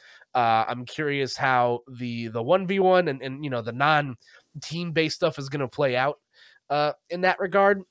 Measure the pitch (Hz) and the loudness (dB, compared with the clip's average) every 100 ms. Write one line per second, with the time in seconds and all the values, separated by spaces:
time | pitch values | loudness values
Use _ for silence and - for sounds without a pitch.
0 | - - _ 123 117 113 110 123 123 - | -20 -20 _ 2 4 4 2 -4 -8 -6
1 | 147 143 131 - 135 127 123 120 - 123 | -2 -2 -4 -2 2 4 2 0 -6 -10
2 | 123 117 117 113 120 190 180 196 185 185 | -8 -6 -6 -4 0 0 2 2 4 4
3 | 165 135 131 135 147 123 113 120 147 151 | 2 -2 -8 -8 -6 -6 -4 0 2 2
4 | 143 120 _ - _ 143 - 165 175 160 | 0 -6 _ -20 _ -16 -10 -8 -4 -2
5 | 156 - 165 147 135 143 127 - 139 123 | -2 0 -2 -2 -6 -4 -4 0 0 2
6 | 139 - _ _ - _ - 147 147 - | 0 -2 _ _ -20 _ -4 0 0 -2
7 | - 175 185 170 185 196 196 202 - | -8 -2 0 0 0 4 4 2 -4